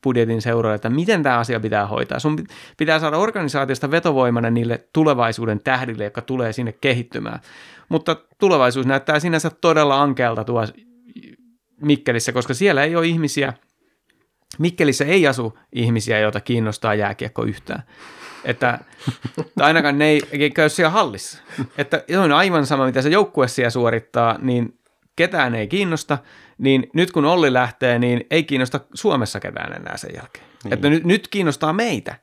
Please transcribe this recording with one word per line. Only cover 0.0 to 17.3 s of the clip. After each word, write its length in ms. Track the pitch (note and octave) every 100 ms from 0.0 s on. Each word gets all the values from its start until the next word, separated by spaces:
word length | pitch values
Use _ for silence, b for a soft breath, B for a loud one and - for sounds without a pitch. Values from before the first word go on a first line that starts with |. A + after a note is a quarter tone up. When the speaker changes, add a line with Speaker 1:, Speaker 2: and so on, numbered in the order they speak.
Speaker 1:
budjetin 380 | C3+ A#2+ A2+ A2+
seuroille, 340 | A#2+ A#2 A2+ G#2+
että 140 | A2+
miten 340 | C3+ F3 G3+
tää 140 | C#3+ A#2+
asia 200 | A#2 A#2
pitää 280 | G#2+ G#2+ G2+
hoitaa. 320 | A2+ - B2+
Sun 160 | D3+ D3+
pit-, 140 | F3+ B B -
pitää 220 | D#3+ D#3
saada 180 | D#3 D#3
organisaatiosta 760 | G#3+ A3 D3+ C#3+ C3+ B2+ C#3
vetovoimana 580 | E3 E3+ C3+ B2 A#2+ A#2
niille 380 | A#2 A#2 A#2 _
tulevaisuuden 680 | D#3+ D#3 B2+ A#2 A#2 A2+ G#2
tähdille, 400 | - C3 B2+ G#2+
jotka 180 | G#2 A2
tulee 320 | - C3 A#2
sinne 180 | G#2+ A#2+
kehittymään. 680 | - C#3 B2 A#2+ - A2 - B B B B B
Mutta 260 | D#3+ - D#3+ _ _
tulevaisuus 480 | G3+ D#3+ B2 B2+ C3
näyttää 340 | C3+ - D3+
sinänsä 300 | E3+ D#3+ D#3 -
todella 400 | E3+ D#3 D3 C3+
ankealta 420 | C#3+ B2+ A#2+ A2+
tuo 200 | G#2+ A#2 G#2+ - A3 _ A#3+ - - - _ _ _ _
Mikkelissä, 500 | D3 C#3+ - A#2 B2
koska 220 | B2 B2
siellä 300 | B2+ G3+ C#3
ei 120 | D3+ E3+
ole 120 | E3
ihmisiä, 460 | E3 D3 - C3+ B2+ _ _ _ _ _ _ _ _ _ -
Mikkelissä 460 | E3+ E3+ D3+ B2+ C#3+
ei 220 | F#3 D3+
asu 320 | B2+ A2+ - b
ihmisiä, 460 | A#2+ A#2 A2+ G#2+ G#2+
joita 220 | G#2+ G#2
kiinnostaa 540 | - A#2+ A2 G#2 A2+ G#2+
jääkiekko 480 | G2+ G2+ A#2+